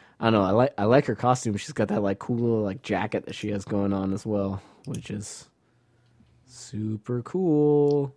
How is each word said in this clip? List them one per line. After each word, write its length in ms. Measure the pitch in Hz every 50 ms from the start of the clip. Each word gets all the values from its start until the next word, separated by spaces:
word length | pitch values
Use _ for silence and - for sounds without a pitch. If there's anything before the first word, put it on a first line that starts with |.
| - - _ _
I 60 | - 113
don't 40 | 113
know. 100 | 107 98
I 80 | 92
like, 220 | 98 113 123 139 - -
I 80 | 101
like 200 | 107 120 143 143 -
her 80 | 113
costume. 420 | - - 123 127 127 - 120 104 101
She's 160 | - - 151
got 160 | - 110 101
that, 120 | 107 107
like, 160 | 104 98 101 -
cool 180 | - - 123 117
little, 240 | 120 120 113 110
like, 200 | 107 101 95 -
jacket 440 | - - 107 90 - 107 - 101 -
that 100 | - -
she 140 | - - 104
has 140 | 104 101 98
going 260 | - 110 101 101 98 98
on 200 | 98 95 95 95
as 120 | 98 -
well, 360 | 113 107 101 98 98 95 92 - - - _ _
which 260 | 143 120 110 - -
is 380 | 101 104 101 - - - - _ _ _ _ _ _ _ _ _ _ _ _ _ _ _ _ _ _ _ _
super 760 | _ - - - - - 107 107 107 110 104 - - 123 120 117
cool. 880 | - - 180 190 175 151 147 147 147 147 147 147 147 147 147 139 139 131